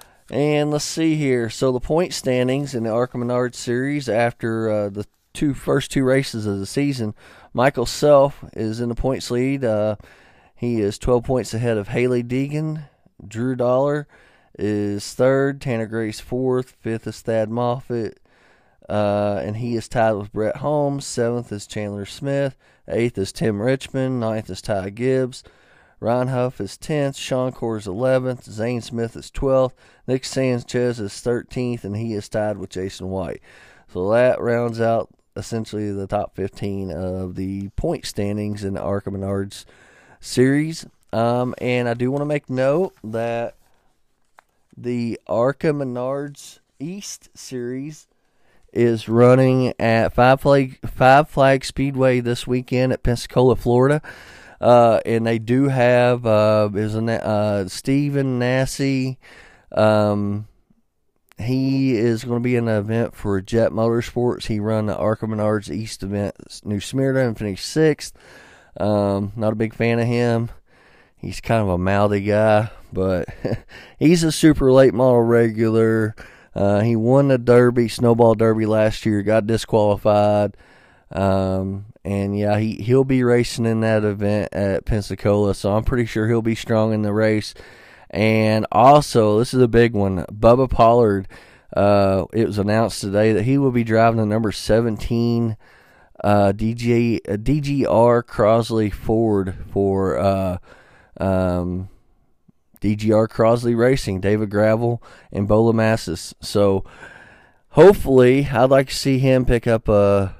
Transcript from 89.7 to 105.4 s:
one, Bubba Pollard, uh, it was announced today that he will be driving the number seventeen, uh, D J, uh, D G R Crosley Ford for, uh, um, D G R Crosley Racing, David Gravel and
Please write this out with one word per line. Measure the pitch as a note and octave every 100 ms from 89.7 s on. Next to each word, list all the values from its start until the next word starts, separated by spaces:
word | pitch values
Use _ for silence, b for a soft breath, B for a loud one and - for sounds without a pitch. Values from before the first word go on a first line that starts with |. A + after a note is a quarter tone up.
| A2+ A#2
one, | A2+ G2 F#2+ -
Bubba | G#2 A2+ A#2+ C3
Pollard, | - A2+ A#2+ A2+ G2 G2 B B B B -
uh, | G2+ G2+ G2 F#2+ F2
it | A2 G#2
was | G#2
announced | G2+ G#2 A2+ -
today | G#2 G2+ A2
that | G#2+
he | G#2+ C#3
will | C#3
be | B2
driving | A2+ A2 A2+ A#2
the | G#2+
number | A2 A2
seventeen, | - - A2 A#2 G#2+ - A#2 A#2+ A#2 A#2 A2 b b b b b -
uh, | - G#2 G2+
D | G2+ A2
J, | A#2 A#2 A#2 A#2+ A2 -
uh, | G#2
D | A#2 D3+
G | C#3+ C#3+ A#2+
R | G2+ A#2+ A#2+
Crosley | - - G#2+ A2+ A2 A2+ G#2
Ford | - - A2+ A#2 G2+ F#2+ F#2 -
for, | G2 G2 F#2+ F#2+ C2
uh, | G2 G2 F#2+ F2+ - b b b b -
um, | F#2+ F#2 F#2 F2+ F2+ F2+ F#2 - _ _ _ _ _ _ _ _
D | G#2+ G#2
G | G#2+
R | G#2+ A2+
Crosley | - A2+ A#2+ A#2+ A#2
Racing, | B2 C3+ - F#2+
David | G2 G#2+ G#2+
Gravel | G#2 A2 A2 A#2 A#2+ - B B
and | -